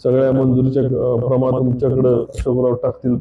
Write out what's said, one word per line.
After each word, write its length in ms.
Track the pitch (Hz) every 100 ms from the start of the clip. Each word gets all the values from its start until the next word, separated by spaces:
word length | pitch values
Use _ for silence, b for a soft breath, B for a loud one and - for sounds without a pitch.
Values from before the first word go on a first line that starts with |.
सगळ्या 280 | 127 131 135
मंजुरीच्या, 520 | 135 131 127 127 135
अ, 320 | 127 123 123 117
प्रमाण 360 | 123 127 127
तुमच्याकडं 680 | 127 127 123 135 131 127 120
अशोकराव 540 | 120 - 135 127 123 120
टाकतील, 440 | 131 - 127 120